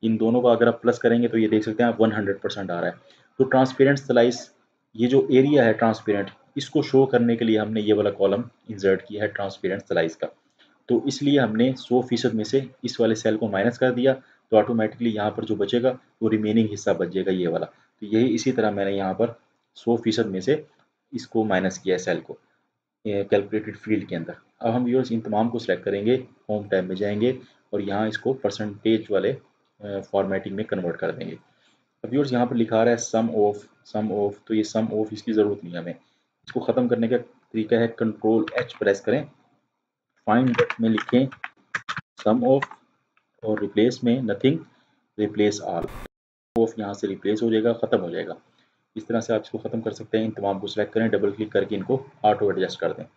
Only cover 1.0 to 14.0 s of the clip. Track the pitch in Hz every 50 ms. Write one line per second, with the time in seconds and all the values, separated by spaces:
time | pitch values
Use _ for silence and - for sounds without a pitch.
1 | - 117 117 120 120 117 110 113 110 104 110 107 107 113 107 107 123 120 113 101
2 | 110 110 104 107 104 98 98 - - 101 - 104 98 90 87 87 87 87 87 -
3 | _ _ _ _ _ _ _ _ 135 131 135 131 131 131 131 - 135 135 143 139
4 | - - 123 120 117 127 123 - - - _ _ _ _ _ _ _ _ _ 107
5 | 117 123 131 135 131 - 139 127 135 143 147 143 120 113 110 - 117 113 110 -
6 | - - 104 101 98 95 - _ _ _ _ - 131 - - 156 139 - - 131
7 | 135 135 135 123 120 117 117 113 123 113 110 107 107 104 110 110 104 104 104 101
8 | 104 104 98 - 98 98 98 110 120 - _ _ _ - 110 98 95 95 95 92
9 | - - 104 104 107 104 - - 101 98 95 - - 92 95 104 - _ 95 87
10 | 82 82 80 _ - 151 - _ _ _ _ _ _ _ _ _ _ - 123 -
11 | - 139 135 - 143 143 139 143 127 113 107 110 117 131 131 131 - - 120 127
12 | 123 123 123 113 - 127 110 113 107 104 - 135 135 120 - _ - 117 - -
13 | 117 113 113 107 - 113 107 110 117 110 98 95 98 120 117 - 131 127 123 120